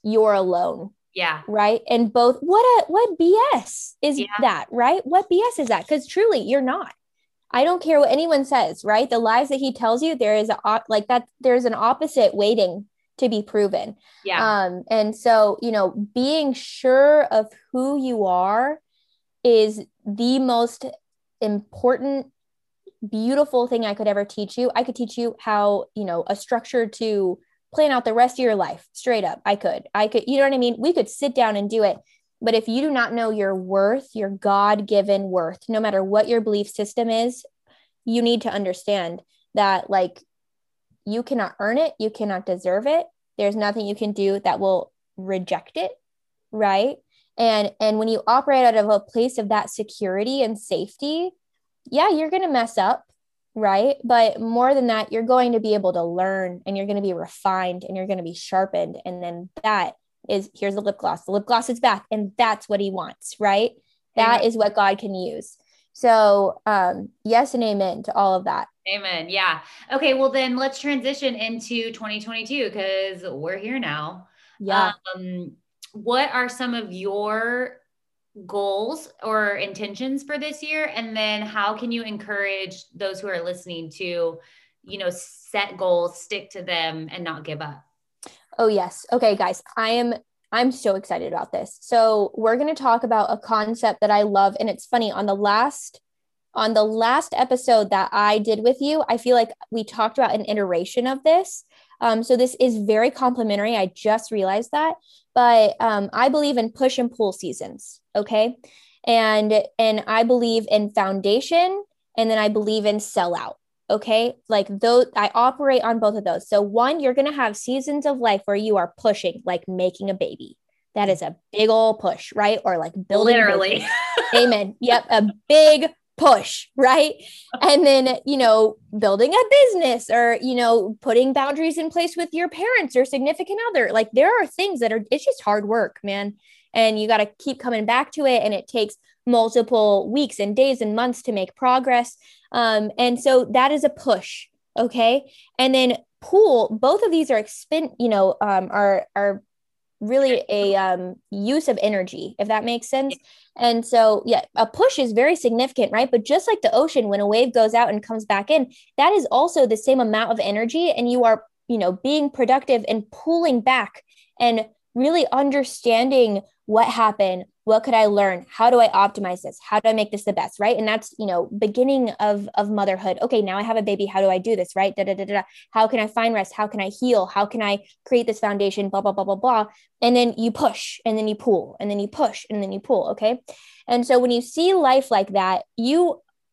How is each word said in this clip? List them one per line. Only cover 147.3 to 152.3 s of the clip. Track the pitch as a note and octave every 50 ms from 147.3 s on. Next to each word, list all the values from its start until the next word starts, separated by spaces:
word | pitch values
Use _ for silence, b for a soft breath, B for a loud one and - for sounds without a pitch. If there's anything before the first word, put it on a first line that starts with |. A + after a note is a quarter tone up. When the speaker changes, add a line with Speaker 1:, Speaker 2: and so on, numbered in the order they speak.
Speaker 1:
are | B3+ G#3+ G#3+
expen-, | - - - - - D#4 D#4+ D#4+ B3+ - -
you | A#3+ A#3
know, | G#3+ G3 F#3+ F#3+ - -
um, | G#3+ G#3 G3 F#3 F#3 F#3
are, | F#3+ G3+ G3+ G3+ G3 - - - _
are | G3+ G3+ G3+ G3 G3+ - _ _ _ _ _ _ _ _ _ _ _
really | G#3+ G#3 B3+ C4+ C#4 C4 B3 - - -
a, | G#3 G#3 G3+ G3 G3
um, | F#3+ F#3+ F#3 F3+ F3+ F3+ F3+ F#3 - _ _
use | G3+ G3+ G3+ A3+ C#4 D#4+ D#4 D4
of | - - -
energy, | G#3+ G#3+ G3 F#3 F#3 - - - -